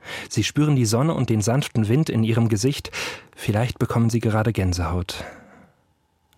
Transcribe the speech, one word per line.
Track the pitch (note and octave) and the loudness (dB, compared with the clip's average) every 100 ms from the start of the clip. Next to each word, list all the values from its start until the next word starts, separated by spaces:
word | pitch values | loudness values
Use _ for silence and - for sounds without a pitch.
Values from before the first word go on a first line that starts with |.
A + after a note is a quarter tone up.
| - - - | -16 -14 -8
Sie | - | -2
spüren | G#2 - D3+ C#3 | -2 2 2 4
die | A2+ | 2
Sonne | A2+ D3+ | 2 2
und | D#3 B2 | 0 0
den | A2 | 0
sanften | G2+ B2+ - A#2 G#2+ | 2 0 0 0 2
Wind | B2+ D#3+ | 2 2
in | A2+ | 2
ihrem | A2+ A#2 A2+ | 2 2 2
Gesicht. | G#2+ B2+ D3 - - - - - | 2 0 -2 -6 -10 -10 -10 -16
Vielleicht | - - G#2 A#2+ - | -10 -2 0 0 -2
bekommen | A#2 A#2+ A#2 | -2 2 2
sie | A#2 | 2
gerade | A2+ G#2+ A2 | 0 0 0
Gänsehaut. | G#2 F#2 F2 E2 F2+ F2 - - - - - - _ _ _ _ _ _ | 0 0 0 -2 -4 -6 -8 -14 -18 -20 -20 -20 _ _ _ _ _ _